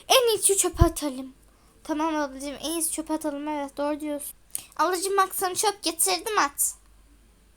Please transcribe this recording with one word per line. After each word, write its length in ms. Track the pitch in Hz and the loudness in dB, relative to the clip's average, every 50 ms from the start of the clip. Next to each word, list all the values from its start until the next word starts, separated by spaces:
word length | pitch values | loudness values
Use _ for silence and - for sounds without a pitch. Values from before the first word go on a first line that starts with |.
| - | 2
En 200 | - 381 523 494 | 4 6 6 6
iyisi 300 | 466 440 392 - - 392 | 4 2 2 2 2 2
çöp 260 | 381 - 349 339 - 349 | 2 2 2 4 4 4
atalım. 500 | 330 320 - 294 294 254 254 269 262 - _ _ - _ _ _ - _ _ - | 4 2 -2 -4 -6 -6 -6 -10 -12 -14 _ _ -20 _ _ _ -20 _ _ -6
Tamam 320 | - 320 302 311 330 311 | -4 -2 0 0 0 0
ablacığım, 420 | 302 294 269 262 269 277 285 269 - | 0 -2 -4 -6 -8 -8 -8 -8 -6
en 80 | - 302 | -6 -4
iyisi 220 | 330 339 320 - | -4 -2 -2 -2
çöp 200 | - 311 311 - | -2 -4 -4 -4
atalım. 360 | 311 311 - 302 285 285 294 | -4 -2 -2 -4 -4 -4 -6
Evet, 300 | 302 302 294 285 277 - | -4 -4 -4 -6 -6 -6
doğru 220 | - 285 294 302 285 | -4 -2 -2 -2 -4
diyorsun. 360 | 311 302 294 285 - - - - - - - - - - - | -4 -6 -6 -6 -8 -10 -14 -16 -16 -12 -10 -10 -10 -8 -2
Ablacığım, 400 | - 311 339 370 339 359 392 392 | 0 0 2 2 0 -2 0 2
bak, 180 | 392 381 381 - | 2 2 2 0
sana 200 | - 392 359 359 | -2 -2 -2 0
çöp 280 | - - 415 403 - - | 0 0 0 0 -2 -4
getirdim, 540 | 320 339 - - 381 370 330 - - 427 381 | -4 0 2 2 2 2 0 -2 -2 2 2
at. 360 | 311 277 - - - - - - - - - - - - - - - - - _ _ _ _ | 2 2 0 0 -2 -2 -2 -6 -16 -20 -20 -20 -20 -20 -20 -20 -20 -20 -20 _ _ _ _